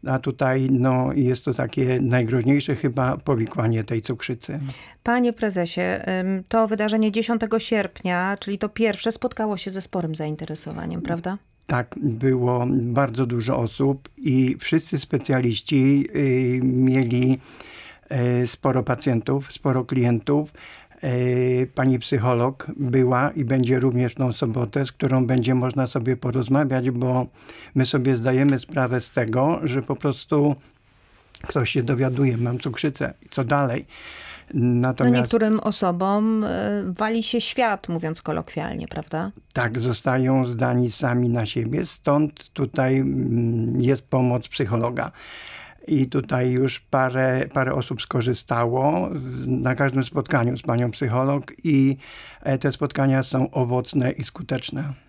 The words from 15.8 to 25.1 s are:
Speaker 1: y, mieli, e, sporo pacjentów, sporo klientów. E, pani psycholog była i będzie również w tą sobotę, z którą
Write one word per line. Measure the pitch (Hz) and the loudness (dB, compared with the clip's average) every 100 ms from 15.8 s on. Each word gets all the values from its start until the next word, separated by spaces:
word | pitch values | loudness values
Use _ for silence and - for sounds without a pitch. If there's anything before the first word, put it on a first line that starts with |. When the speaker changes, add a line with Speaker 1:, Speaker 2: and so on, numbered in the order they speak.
| 131 143 139 - | 6 4 2 0
Speaker 1:
y, | 139 127 127 127 | 2 2 2 2
mieli, | 127 127 131 131 123 123 127 131 - - - - - - - | 2 4 4 4 2 2 4 2 -2 -20 -20 -20 -20 -20 -6
e, | 131 123 123 123 | 0 2 2 0
sporo | - 139 127 | 0 0 0
pacjentów, | 120 123 - 117 110 139 135 | 0 0 2 0 0 -2 -4
sporo | - 143 131 123 | -4 0 0 0
klientów. | 127 120 117 - 123 151 - - - - - 151 | 2 2 2 2 0 0 -10 -20 -20 -20 -8 -4
E, | 123 127 127 127 127 131 - | 0 2 2 2 2 0 2
pani | 131 127 | 2 2
psycholog | - 131 123 120 123 135 - - | 0 0 2 2 0 -2 -12 -6
była | 135 131 123 123 143 | 0 4 4 4 2
i | 160 123 | 0 0
będzie | 131 120 127 | 2 2 4
również | 131 123 123 | 2 2 0
w | - | 0
tą | 127 | -2
sobotę, | 113 120 117 117 139 135 | 0 -2 -2 -2 -2 -4
z | |
którą | - 139 | -2 0